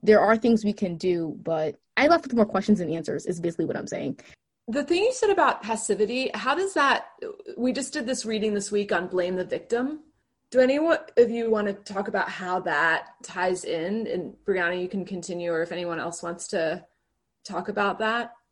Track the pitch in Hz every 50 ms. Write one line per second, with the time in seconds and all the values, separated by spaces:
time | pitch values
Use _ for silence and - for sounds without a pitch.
0 | - 175 214 202 - 196 220 226 - 240 233 220 220 208 208 - 214 185 175 160
1 | - 185 180 170 165 160 - - - 165 165 156 156 160 - - _ _ _ -
2 | 254 302 339 330 330 277 247 233 214 208 - 190 196 - 214 180 180 156 156 165
3 | 156 - 143 143 - - 185 170 165 170 165 - 165 147 - - - - - 180
4 | - 139 - - - - - _ _ _ _ _ _ - 214 285 285 285 339 349
5 | 403 480 508 - - 415 392 - 311 - - - - 208 226 220 - - 208 185
6 | 214 202 240 254 262 - - 214 196 247 277 320 381 392 - 330 285 277 240 -
7 | - - - - - - - - - - - - 233 254 233 247 269 - - 302
8 | 254 220 262 - - 220 220 214 202 220 208 208 196 - 208 208 202 202 208 175
9 | 180 180 - 180 180 180 185 180 185 185 - - - - 226 233 254 277 311 302
10 | - _ _ _ _ _ _ _ _ _ - 247 254 254 269 285 311 330 320 -
11 | - - - - 240 226 226 233 233 226 220 214 208 202 196 196 - - 202 190
12 | 190 - - 202 175 - - - 185 180 180 185 - 175 160 147 160 165 160 -
13 | - - - _ - - - 180 180 180 180 180 - - 156 165 160 180 202 226
14 | 226 - - 180 170 - 202 _ _ - 196 185 175 170 180 180 180 180 - 196
15 | 180 170 196 180 170 - 185 175 175 170 170 160 165 170 - 170 180 175 170 160
16 | 127 165 170 - - 170 170 175 - - - 185 160 160 160 185 - _ _ _
17 | _ _ _ _ _ _ _ _ _ - 202 165 185 - 202 208 202 202 - -
18 | 220 220 226 233 240 233 - _ _ _